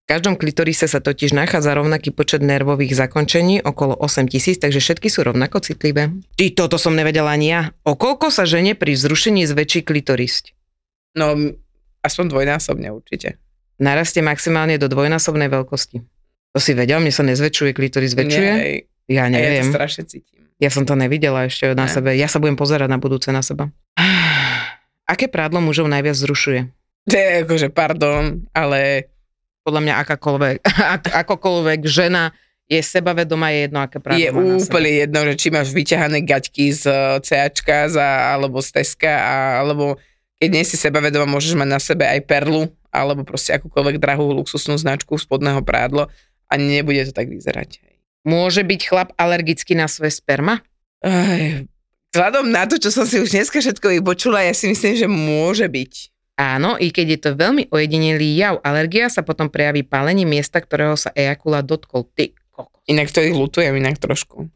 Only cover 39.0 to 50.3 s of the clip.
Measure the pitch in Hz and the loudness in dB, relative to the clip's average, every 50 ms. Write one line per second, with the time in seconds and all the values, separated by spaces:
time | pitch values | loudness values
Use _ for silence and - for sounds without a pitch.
39 | - 156 147 135 101 120 135 135 135 135 127 123 139 147 147 147 143 143 135 131 | 0 0 2 2 0 0 0 0 0 0 0 0 0 0 0 0 0 -2 -2 -6
40 | _ _ _ _ _ _ _ _ 160 160 180 160 170 - - 151 - 151 143 151 | _ _ _ _ _ _ _ _ 0 2 2 2 0 0 -2 0 0 2 2 2
41 | 147 151 143 147 147 143 143 143 147 160 170 147 139 139 139 139 - - 156 180 | 0 2 2 2 0 2 0 0 0 0 0 0 0 0 0 -2 0 -2 -2 -2
42 | 143 127 139 143 139 - 147 143 143 151 156 156 160 160 _ _ _ _ - - | 0 -2 -2 -2 0 0 0 0 2 0 0 0 -2 -4 _ _ _ _ -2 -2
43 | 135 139 143 143 135 - - 139 - - - 143 - 160 - 147 139 143 143 151 | -2 -2 -2 -4 -6 -8 -8 -6 -2 -2 -2 -2 -4 -2 -2 0 0 0 0 0
44 | 156 139 139 147 151 143 139 139 143 - - 147 - - 147 147 160 147 135 139 | -2 0 0 0 0 0 0 -2 -4 -4 -6 -6 -4 -2 -4 -2 -2 -2 -4 -4
45 | - _ 151 151 - _ 135 139 143 143 139 139 131 - - 113 117 131 135 143 | -4 _ -6 -6 -2 _ -2 0 0 0 0 0 -2 0 0 0 0 0 -2 -2
46 | 143 - - _ _ _ _ _ _ _ 139 143 143 143 143 147 147 151 143 139 | -2 -4 -10 _ _ _ _ _ _ _ -2 0 0 2 0 0 0 0 0 0
47 | 131 135 131 - 120 123 131 - - - - - - - - _ _ _ _ _ | -2 -2 -4 -6 -6 -6 -8 -8 -6 -6 -6 -6 -8 -12 -16 _ _ _ _ _
48 | _ _ _ _ _ 151 165 170 180 185 170 202 196 175 202 175 - - 185 185 | _ _ _ _ _ 0 0 2 2 2 0 0 0 0 -2 -2 0 0 0 0
49 | 185 - - - 170 175 175 170 165 156 160 - - - 180 165 160 156 - - | 0 -2 -2 0 0 2 2 0 0 -2 -2 -4 0 0 0 0 0 -2 -2 -2
50 | 156 151 147 - _ - | -2 -4 -4 -4 _ -2